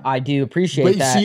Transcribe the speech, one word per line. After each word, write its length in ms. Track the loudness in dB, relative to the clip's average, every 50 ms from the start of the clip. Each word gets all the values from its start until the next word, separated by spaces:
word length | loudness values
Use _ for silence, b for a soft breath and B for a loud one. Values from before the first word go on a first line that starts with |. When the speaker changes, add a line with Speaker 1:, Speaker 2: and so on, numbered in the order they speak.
| -4
Speaker 1:
I 140 | -4 -4 -2
do 220 | -2 -2 -2 -2
appreciate 420 | -2 -2 -2 -2 -2 0 0 0 2
Speaker 2:
But 80 | 2 2
you 40 | 2
Speaker 1:
that. 160 | 2 2 2 2
Speaker 2:
see, 60 | 2